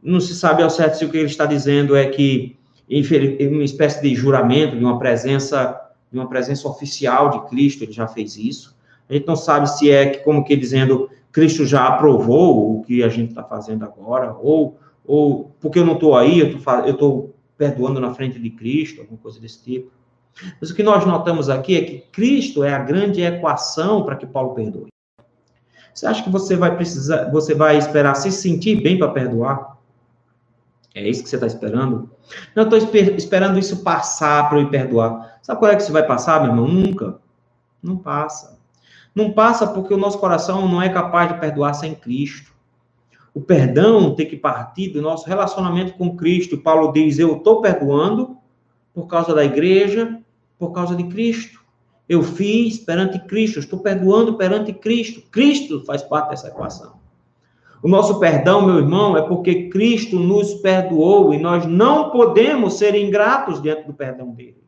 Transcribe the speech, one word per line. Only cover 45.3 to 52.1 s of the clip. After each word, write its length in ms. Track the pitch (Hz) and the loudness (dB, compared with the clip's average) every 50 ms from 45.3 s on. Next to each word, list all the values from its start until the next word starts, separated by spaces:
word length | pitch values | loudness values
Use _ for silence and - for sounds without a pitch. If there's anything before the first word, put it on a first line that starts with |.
| 185 196 196 - - - 185 180 170 175 185 185 - | -4 -4 -4 -4 -4 -4 -4 -2 -2 -2 -4 -4 -6
com 220 | - 180 175 - | -4 -6 -6 -4
Cristo. 420 | - 165 165 180 185 175 - - 139 | -2 0 0 0 0 0 -4 -6 -4
Paulo 340 | - 160 160 160 156 147 | 0 2 2 4 2 2
diz, 280 | 139 156 156 156 143 135 | 2 2 2 2 2 2
"Eu 200 | 165 165 151 - | 2 2 0 2
tô 220 | - 208 190 151 | 4 4 4 6
perdoando 760 | - 202 180 - 143 139 143 143 156 196 220 220 254 - - - _ _ _ _ _ _ _ _ _ _ _ | 4 0 0 0 0 0 0 2 2 0 0 -2 -4 -6 -8 -20 _ _ _ _ _ _ _ _ _ _ _
por 140 | 175 165 - | -14 -12 -4
causa 260 | 175 170 165 165 165 | -2 -2 0 2 2
da 100 | 151 147 | 2 2
igreja, 760 | 143 123 139 156 180 190 190 202 196 202 226 233 233 226 - - _ _ _ _ _ _ _ | 2 2 2 2 4 4 4 4 2 0 -2 -4 -4 -6 -12 -16 _ _ _ _ _ _ _
por 140 | 175 170 | -10 -8
causa 240 | 175 180 175 175 175 | -6 -6 -6 -4 -4
de 80 | 175 175 | -6 -6
Cristo. 560 | 175 180 202 226 233 226 233 - - _ _ _ _ _ _ _ _ _ _ _ | -8 -6 -4 -2 -2 -2 -4 -8 -14 _ _ _ _ _ _ _ _ _ _ _
Eu 140 | _ | _